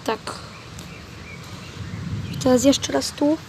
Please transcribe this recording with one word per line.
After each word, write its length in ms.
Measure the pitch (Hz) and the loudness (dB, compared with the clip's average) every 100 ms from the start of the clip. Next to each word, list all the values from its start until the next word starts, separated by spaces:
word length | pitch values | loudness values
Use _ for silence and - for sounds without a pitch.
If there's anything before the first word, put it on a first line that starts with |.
Tak. 160 | - 220 - - - - - - - - - - - - - - - - - - - - - | -2 -4 -4 -10 -12 -14 -14 -14 -12 -14 -14 -14 -14 -14 -12 -14 -12 -10 -8 -6 -6 -6 -4
I 40 | - | 0
teraz 260 | 262 254 | 6 8
jeszcze 300 | 262 269 - | 8 6 2
raz 180 | 277 262 | 0 0
tu. 260 | - 294 320 | 2 4 4